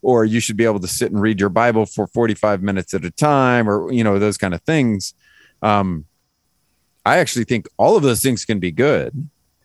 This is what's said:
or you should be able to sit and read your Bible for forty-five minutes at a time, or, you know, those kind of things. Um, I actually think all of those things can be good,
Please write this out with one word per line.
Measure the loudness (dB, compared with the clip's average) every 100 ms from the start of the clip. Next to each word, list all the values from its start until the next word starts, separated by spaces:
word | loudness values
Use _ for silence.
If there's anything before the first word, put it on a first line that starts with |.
or | 2 4
you | 4 0
should | -2 0
be |
able | 0 0
to | -4
sit | -4 -2
and | 0
read | 0 0
your | 0
Bible | 2 2 2 -2
for | -4 -4
forty-five | -2 -2 0 0 0
minutes | -2 -4 -4
at | -6
a | -6
time, | -2 2 4 4 2 2
or, | 0 -2
you | 0
know, | 2 2
those | 0 -2
kind | -4
of | -4
things. | -2 0 0 -2 -6 -16 _ _ _ _
Um, | 0 0 0 -4 -10 _ _ _ _ _ _ _ _ _ 0
I | 2
actually | 2 -2
think | -2 -4 -4 0
all | 2 4
of |
those | 2 0
things | 0 -2
can | -4 -4
be | -4
good, | 0 0 0 -4 -8 -12 _ _ _